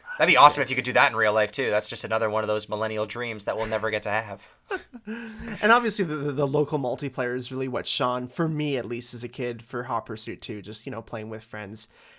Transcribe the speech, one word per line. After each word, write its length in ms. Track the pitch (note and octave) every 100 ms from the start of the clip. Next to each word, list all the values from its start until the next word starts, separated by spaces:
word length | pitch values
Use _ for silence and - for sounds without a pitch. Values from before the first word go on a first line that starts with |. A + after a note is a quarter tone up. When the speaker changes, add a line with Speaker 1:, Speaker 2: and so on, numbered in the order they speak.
| - -
Speaker 1:
that'd 120 | C#3+
be 60 | C3
awesome 260 | D3 D3
if 60 | B2
you 80 | B2+
could 80 |
do 80 | B2+
that 180 | B2 C3+
in 60 | A2+
real 160 | G#2+
life 180 | G#2+ G#2+
too. 200 | - B2
That's 180 | G#2 -
just 160 | A2+
another 240 | G2+ A2 A2
one 160 | A2
of 40 | G#2+
those 200 | G#2+ G#2
millennial 380 | G#2+ A2 G#2+ G#2+
dreams 400 | A#2+ A#2+ A2 A2+
that 100 | G#2
we'll 100 | A2
never 240 | A2 G#2+
get 120 | G#2+
to 80 | G#2+
have. 360 | G#2+ G#2+ G2+ - _ -
<laughs> 100 | G4 - A#3+ G#3 A3+ A3+ A3 A#3 G3+
Speaker 2:
And 80 | G#3+
obviously 320 | A#3+ A#3 -
the, 120 | E3+ D3+
the, 160 | D3
the 140 | C3+ C#3
local 320 | D3 C#3+ D3
multiplayer 560 | B2+ B2+ C#3+ - B2 B2+
is 160 | B2
really 160 | C3 C3
what 180 | A#2 -
shone, 420 | - B2+ B2 B2
for 200 | - D#3+
me 280 | D3+ D3+ C3
at 80 | A2+
least 280 | A#2+ -
as 80 | A#2
a 40 | A#2+
kid, 340 | - B2 A2+
for 220 | - B2+
Hot 200 | A#2+ A#2
Pursuit 380 | - A2 - F2+
two, 180 | - G#2+
just, 220 | F#2+ G#2+
you 80 | C#3
know, 80 | G#2
playing 280 | - A2 G#2+
with 140 | A2
friends. 440 | - G#2+ G2+ G#2+ - - -